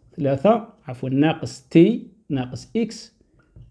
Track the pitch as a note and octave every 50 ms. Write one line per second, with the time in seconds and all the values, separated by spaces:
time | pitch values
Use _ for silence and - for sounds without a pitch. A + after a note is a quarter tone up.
0 | _ _ _ - C#3 C3+ C#3 C3+ - G3+ A#3 A3 G#3+ - - _ _ - A#2+ -
1 | B2+ C3 C3+ C#3 D3 D#3+ D3+ - - A#2+ - - - _ - E3 E3+ G#3 A#3+ B3
2 | - - _ _ _ - D3+ C3 B2 B2+ C3+ A#2+ - - - A3 A#3 A3 - -
3 | - - _ _ _ _ _ _ _ _ - - - -